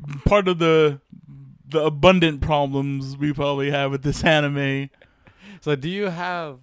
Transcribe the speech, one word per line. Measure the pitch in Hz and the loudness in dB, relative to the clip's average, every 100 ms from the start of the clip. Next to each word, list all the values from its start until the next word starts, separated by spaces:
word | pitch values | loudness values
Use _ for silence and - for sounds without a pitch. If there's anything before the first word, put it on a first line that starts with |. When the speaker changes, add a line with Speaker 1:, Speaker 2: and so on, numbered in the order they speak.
| 147 143 - | -16 -4 2
Speaker 1:
part | 202 185 | 4 4
of | 175 | 2
the, | 165 160 151 139 _ - - 139 135 - - | 4 4 4 0 _ -20 -20 -20 -20 -20 -6
the | 156 151 | -2 0
abundant | 147 175 185 165 143 | 4 6 6 4 0
problems | 160 151 139 139 139 139 135 139 | -2 0 0 -2 -4 -6 -8 -6
we | 147 | -4
probably | 139 143 139 139 | -2 -2 -2 -2
have | 143 139 | -2 -2
with | 139 | -4
this | 143 139 | -4 -2
anime. | 170 156 147 143 139 135 139 _ _ _ _ _ 196 190 | 2 2 0 -2 -4 -4 -6 _ _ _ _ _ -20 -10
Speaker 2:
So | 151 143 | -4 -4
do | 147 | -4
you | 190 202 | -4 -6
have | 170 180 175 160 127 | -6 -6 -6 -8 -14